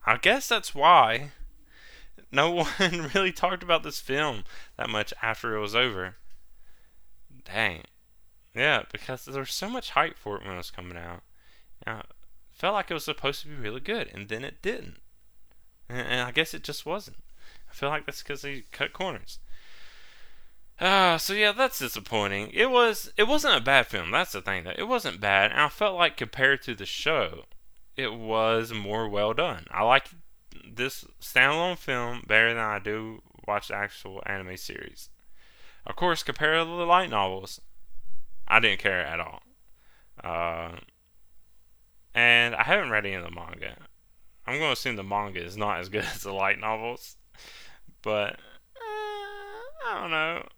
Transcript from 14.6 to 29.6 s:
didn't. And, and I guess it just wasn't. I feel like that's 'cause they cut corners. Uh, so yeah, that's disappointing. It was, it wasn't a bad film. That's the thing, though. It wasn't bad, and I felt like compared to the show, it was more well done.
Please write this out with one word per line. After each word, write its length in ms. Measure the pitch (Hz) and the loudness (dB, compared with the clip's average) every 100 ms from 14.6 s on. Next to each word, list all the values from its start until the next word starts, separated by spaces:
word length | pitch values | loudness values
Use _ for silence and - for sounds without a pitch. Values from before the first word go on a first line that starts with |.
didn't. 340 | 190 240 - - - - - - - - - _ - | -6 -4 -10 -14 -18 -20 -20 -20 -20 -20 -20 _ -8
And, 180 | 123 120 | -6 -2
and 140 | 123 | -2
I 80 | 123 | 0
guess 240 | 147 160 | 0 0
it 80 | 117 | -4
just 240 | - 139 147 | -8 -8 -6
wasn't. 320 | 190 165 - - - - - - | -6 -6 -14 -14 -14 -14 -12 -12
I 40 | |
feel 140 | - 139 | -4 -2
like 180 | 151 147 | -2 -4
that's 160 | - | -12
'cause 200 | - 139 | -10 -8
they 220 | 143 135 - | -8 -10 -12
cut 200 | - 143 | -4 -4
corners. 460 | - 185 120 - - - - - - - - - - - - - - - - | -2 -4 -4 -8 -10 -8 -8 -8 -12 -12 -14 -18 -14 -14 -14 -14 -16 -18 -2
Uh, 380 | 180 196 185 165 | 4 6 6 4
so 140 | - | 0
yeah, 200 | 202 214 | 2 2
that's 260 | 208 262 - | 4 0 0
disappointing. 720 | 123 110 98 110 101 98 107 | -4 -6 -2 0 2 0 -2
It 180 | - 247 | 2 4
was, 420 | 247 233 208 - - | 6 4 2 -4 2
it 80 | |
wasn't 320 | 214 294 285 160 | 4 4 4 2
a 40 | |
bad 260 | 113 139 117 | 6 6 4
film. 240 | 104 82 | -2 0
That's 220 | 127 180 | 0 0
the 80 | 98 | -4
thing, 240 | 95 95 | -4 -4
though. 100 | 85 - | -4 -6
It 80 | |
wasn't 360 | 208 254 143 104 | -2 0 -2 0
bad, 320 | 104 98 104 | 6 6 6
and 80 | 123 | 4
I 80 | 147 | 2
felt 280 | - 208 180 | 2 -2 2
like 200 | 165 - | 2 2
compared 460 | 113 - 135 139 | -6 2 4 4
to 120 | - | -2
the 120 | 104 98 | -8 -6
show, 580 | - 147 156 90 65 - - - - - - | -2 0 2 0 -4 -16 -18 -18 -18 -14 -6
it 160 | 127 | -6
was 600 | 117 110 110 110 113 113 | -6 0 2 4 2 0
more 360 | 110 101 107 110 | -6 -4 -2 0
well 240 | 101 107 | 2 2
done. 340 | 113 170 92 | 2 0 -4